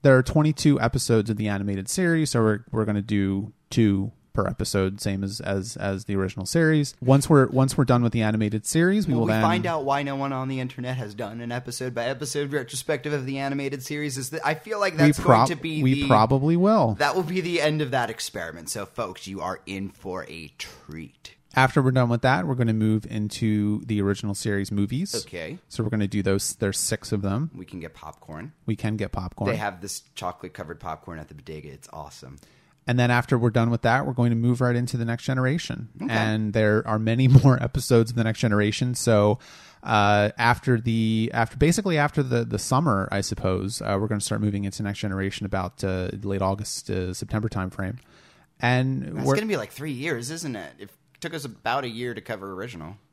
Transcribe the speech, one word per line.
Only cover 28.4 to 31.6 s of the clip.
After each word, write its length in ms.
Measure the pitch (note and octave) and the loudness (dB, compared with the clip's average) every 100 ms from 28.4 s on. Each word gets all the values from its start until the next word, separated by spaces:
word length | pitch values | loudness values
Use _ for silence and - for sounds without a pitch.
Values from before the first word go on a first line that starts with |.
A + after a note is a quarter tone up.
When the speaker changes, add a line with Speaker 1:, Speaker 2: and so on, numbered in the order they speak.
| B2 _ - | -14 _ -6
Speaker 1:
We 80 | |
can 220 | G#2+ A2 G#2+ | -4 -4 -4
get 160 | F#2+ | -4
popcorn. 360 | - F2+ - G2 | -6 -8 -4 -2
Speaker 2:
They 80 | G#2+ | -2
have 220 | G#2 F#2 | -4 -6
this 220 | F#2+ - _ - | -12 -12 _ -10
chocolate-covered 640 | F2+ - F2+ - D#2+ D#2+ | -8 -8 -14 -14 -14 -12
popcorn 400 | F2+ D#2 - E2 | -10 -10 -12 -14
at 80 | D2 | -14
the 60 | |
bodega. 340 | D2+ C2 D#2 | -18 -16 -14